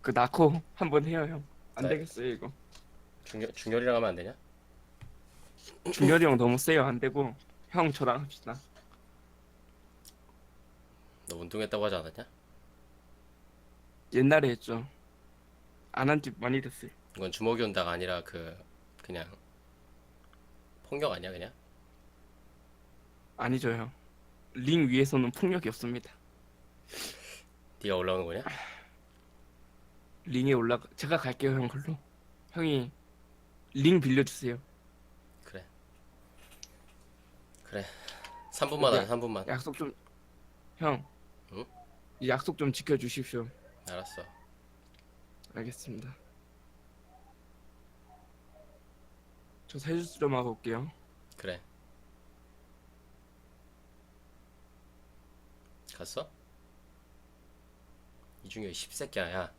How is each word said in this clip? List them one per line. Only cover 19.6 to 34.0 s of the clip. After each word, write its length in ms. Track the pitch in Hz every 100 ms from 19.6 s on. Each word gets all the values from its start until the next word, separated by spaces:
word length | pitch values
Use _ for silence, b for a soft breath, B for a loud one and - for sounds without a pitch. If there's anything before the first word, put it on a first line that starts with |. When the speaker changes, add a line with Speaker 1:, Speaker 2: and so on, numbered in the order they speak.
| - - - - - - - - - - - -
Speaker 2:
폭력 260 | - 139 147
아니야, 200 | 90 92
그냥? 200 | 90 95 - - - - - - - - - - - - - - - - - - -
Speaker 1:
아니죠, 360 | 120 127 120
형. 180 | 117 113 - - - - - -
링 360 | - 127 165 143
위에서는 440 | 131 139 139 123
폭력이 360 | - 185 180 117
없습니다. 440 | 113 120 120 - - - - - - - - - B B B B B B - - -
Speaker 2:
네가 140 | 104 92
올라오는 280 | 92 92 85
거냐? 180 | 90 143 B B B B B - - - - - - - - - - - - -
Speaker 1:
링에 260 | 127 131
올라가, 340 | 131 117 120 -
제가 220 | - 143 160
갈게요, 360 | 131 123 139
형, 120 | 135 120
걸로. 320 | 135 139 156 - - - - -
형이 400 | 170 160 143 123 - - - - - - - -
링 280 | 135 139 180